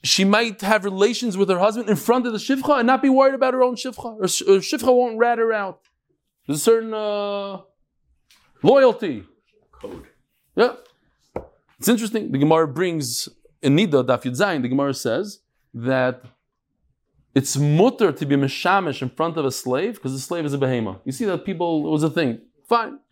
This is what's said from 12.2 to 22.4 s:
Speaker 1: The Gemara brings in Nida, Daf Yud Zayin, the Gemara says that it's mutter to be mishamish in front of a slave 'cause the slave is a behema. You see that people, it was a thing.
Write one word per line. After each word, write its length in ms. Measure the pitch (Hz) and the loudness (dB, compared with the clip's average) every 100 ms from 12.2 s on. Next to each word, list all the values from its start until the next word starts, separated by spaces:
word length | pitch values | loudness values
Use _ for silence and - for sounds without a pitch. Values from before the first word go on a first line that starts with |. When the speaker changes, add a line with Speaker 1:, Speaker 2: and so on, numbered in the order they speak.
| - | -4
Speaker 1:
The 60 | 135 | 0
Gemara 280 | 147 160 160 | 2 4 2
brings 640 | 135 180 165 127 120 - _ _ _ | -2 -4 -2 -6 -8 -10 _ _ _
in 160 | 143 143 | 2 2
Nida, 260 | 208 139 123 | 4 2 2
Daf 160 | 120 | -2
Yud 140 | 127 123 | -2 -2
Zayin, 260 | 202 160 | -2 -2
the 60 | 123 | -2
Gemara 260 | 135 139 | -2 -2
says 460 | 135 127 120 208 - _ _ _ | -4 -4 -4 -6 -12 _ _ _
that 500 | 120 120 131 127 123 - _ _ _ _ _ _ _ _ _ _ | -8 -2 0 0 -4 -18 _ _ _ _ _ _ _ _ _ _
it's 240 | 135 135 139 | -2 -2 -2
mutter 520 | 147 151 233 254 196 | 2 4 2 4 0
to 140 | - | 0
be 120 | 147 143 | 0 0
mishamish 680 | 135 - 180 196 175 127 | 0 -2 0 0 0 -6
in 80 | 127 | -8
front 260 | - 165 160 | -4 -4 -2
of 80 | |
a 60 | 139 | -4
slave 500 | - 127 131 196 220 | -4 -4 -2 -2 -6
'cause 140 | 131 | -8
the 40 | 135 | -8
slave 280 | - 170 151 | -8 -6 -4
is 80 | |
a 40 | 139 | -2
behema. 400 | 135 123 107 95 | -2 -2 -4 -8
You 80 | - | -10
see 140 | 131 220 | -4 -4
that 180 | 175 | -4
people, 420 | - 170 170 160 156 | -6 -4 -2 -2 -2
it 40 | |
was 120 | 156 | 0
a 80 | 156 | 0
thing. 300 | 165 139 113 | 0 -2 -4